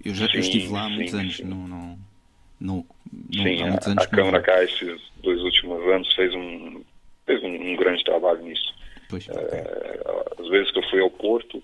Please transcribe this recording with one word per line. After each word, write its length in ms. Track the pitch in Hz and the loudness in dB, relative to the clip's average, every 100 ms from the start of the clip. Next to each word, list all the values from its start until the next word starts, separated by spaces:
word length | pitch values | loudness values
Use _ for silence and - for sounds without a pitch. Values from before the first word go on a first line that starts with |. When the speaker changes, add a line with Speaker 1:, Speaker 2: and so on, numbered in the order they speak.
Speaker 1:
eu 100 | - 98 | -6 0
já, 100 | 110 | 2
eu 60 | |
Speaker 2:
Sim, 80 | 95 | 2
Speaker 1:
estive 320 | 92 95 95 | 2 2 0
lá 120 | 101 107 | -4 -4
há 40 | |
muitos 220 | 104 87 | -4 -2
Speaker 2:
sim, 80 | 104 | -2
Speaker 1:
anos, 160 | 92 85 | -4 -6
Speaker 2:
sim. 60 | |
Speaker 1:
não, 240 | 92 92 90 | -8 -8 -8
não, 320 | 87 87 92 101 _ _ _ _ - | -10 -12 -14 -18 _ _ _ _ -8
não, 260 | 95 92 - - - | -4 -4 -6 -16 -18
não, 300 | - - 98 | -16 -8 -2
Speaker 2:
Sim, 180 | 95 87 | 0 0
Speaker 1:
há 60 | 87 | 0
muitos 200 | 98 101 | 0 2
Speaker 2:
a, 40 | |
Speaker 1:
anos 120 | 95 | 0
Speaker 2:
a 40 | 92 | 2
Speaker 1:
que 80 | 101 | 4
não 60 | 95 | 6
Speaker 2:
Câmara 180 | 90 | 4
Speaker 1:
foi. 100 | 87 | 6
Speaker 2:
cá 100 | 92 | 6
esses 380 | 92 - 90 85 - - | 4 0 -6 -8 -14 -6
dois 180 | 95 87 | 0 0
últimos 460 | 90 87 87 85 90 | 4 2 2 -2 2
anos 240 | 92 90 | 2 2
fez 200 | - 92 | 2 2
um, 480 | 90 87 85 82 76 - - - - - | 0 -8 -10 -12 -16 -20 -20 -20 -16 -2
fez 180 | 123 | 0
um, 40 | 92 | 0
um 280 | 85 90 90 | -6 -4 2
grande 280 | 92 87 | 2 2
trabalho 380 | - 85 87 82 | 2 2 4 2
nisso. 300 | 85 78 - - - - - | -2 -8 -8 -10 -18 -18 -10
Speaker 1:
Pois. 220 | 92 - | -10 -8
Speaker 2:
É, 720 | - 80 85 82 50 - - - - - - | -6 -4 -4 -6 -6 -6 -6 -4 -4 -4 -6
às 60 | 85 | 2
vezes 220 | 98 95 | 2 4
que 80 | 95 | 0
eu 100 | - | 2
fui 100 | 95 | 4
ao 120 | 92 | 4
Porto 500 | - - 117 - - | 2 0 0 0 -12